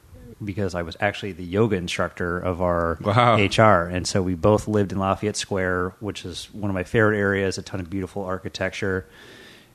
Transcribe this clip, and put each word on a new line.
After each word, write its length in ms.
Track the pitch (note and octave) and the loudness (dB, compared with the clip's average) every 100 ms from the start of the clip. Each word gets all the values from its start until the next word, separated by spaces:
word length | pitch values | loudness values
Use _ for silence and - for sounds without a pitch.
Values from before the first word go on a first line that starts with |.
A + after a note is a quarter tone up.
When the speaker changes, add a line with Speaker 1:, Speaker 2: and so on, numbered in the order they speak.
| _ - - - | _ -20 -20 -12
Speaker 1:
because 300 | G#2 G2 G2 | -8 -4 -2
I 80 | F2 | -2
was 140 | E2+ - | -6 -2
actually 340 | G2+ - G#2 | -2 -2 -8
the 120 | F2 | -10
yoga 320 | F2+ G2 A2+ F#2+ | -2 2 2 2
instructor 600 | E2+ - F2 - F2+ F2 | -2 -2 -2 -2 -4 -2
of 220 | F2 F2 | -2 0
our 380 | F2+ F2 E2+ D#2+ | 0 2 0 -2
Speaker 2:
Wow. 360 | G2+ G#2 A#2+ G#2+ | 0 4 6 4
Speaker 1:
H 240 | G2 - | 4 6
R. 260 | A2 F#2 F2 | 6 6 2
And 200 | F2+ E2+ | -4 -2
so 140 | G#2 | 0
we 140 | F#2 | 0
both 320 | F2 G2+ G#2+ G#2+ | 2 4 4 2
lived 240 | G#2+ F#2+ | 0 0
in 80 | F#2+ | 0
Lafayette 380 | F#2+ F#2+ G#2 - | 0 0 -2 -4
Square, 580 | - G2 F#2 F2+ F#2 - | -4 -2 0 -2 -4 -6
which 240 | G#2 - | -10 -8
is 240 | F#2 E2 - | -10 -12 -14
one 180 | A2 G#2 | -8 -4
of 40 | |
my 80 | F#2+ | -4
favorite 360 | F2+ A#2+ G#2+ G#2+ | 0 4 4 4
areas, 380 | G2+ G2 G2 F#2+ | 2 2 0 -4
a 60 | |
ton 160 | F2+ F#2+ | -8 -8
of 100 | E2+ | -6
beautiful 360 | G2 F2+ G2+ | -6 -6 -6
architecture. 840 | F#2 F#2 G2 - F#2+ - G2+ F#2 - - - - - - _ | -6 -6 -8 -6 -6 -4 -4 -4 -6 -16 -20 -20 -20 -20 _